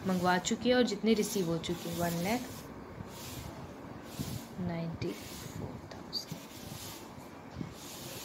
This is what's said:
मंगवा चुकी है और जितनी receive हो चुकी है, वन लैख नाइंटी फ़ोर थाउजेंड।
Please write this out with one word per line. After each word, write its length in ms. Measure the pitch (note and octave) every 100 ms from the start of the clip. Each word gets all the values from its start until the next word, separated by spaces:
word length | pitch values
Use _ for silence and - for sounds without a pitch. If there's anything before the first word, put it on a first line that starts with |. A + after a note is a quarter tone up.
| G3
मंगवा 300 | F#3 F3+ F3+
चुकी 320 | F3+ A3+ A#3
है 60 | B3
और 80 | A3+
जितनी 220 | G3+ G#3+
receive 360 | A3 G#3 G3+ E3
हो 80 | E3
चुकी 320 | E3 E3+ E3+
है, 60 | E3+
वन 240 | E3+ E3+
लैख 180 | F3+ B3 - - - - - - - - - - - - - - - - - - - - - - F3
नाइंटी 440 | E3 E3 E3 F3
फ़ोर 640 | - - - - - - - -
थाउजेंड। 460 | - - - - - - - - - - - - - - - - - - - - - - -